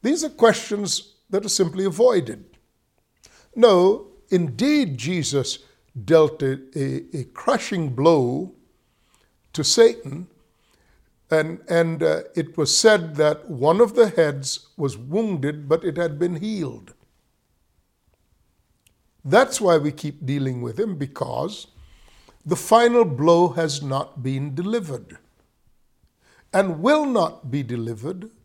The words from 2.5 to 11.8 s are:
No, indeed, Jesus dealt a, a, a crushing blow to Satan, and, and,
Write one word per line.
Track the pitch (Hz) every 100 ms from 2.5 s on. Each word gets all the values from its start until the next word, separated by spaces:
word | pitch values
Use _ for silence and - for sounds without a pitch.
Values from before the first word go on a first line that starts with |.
| _ _ _ _ _ _ _ _ _ _
No, | - 240 185 185 233 - _ _
indeed, | 185 165 110 262 302 233 131
Jesus | 120 180 139 139 127 - _ _ _ 131
dealt | 98 165 156 151
a, | 135 131 -
a, | - 135 135 - 156
a | 123
crushing | - - 233 - 196 156
blow | 123 151 160 123 135 180 - _ _ _ _ _ _ _ _ _
to | -
Satan, | 147 - 226 233 - 143 180 _ _ _ _ _ _ _ _ _ _
and, | 160 156 170 -
and, | 170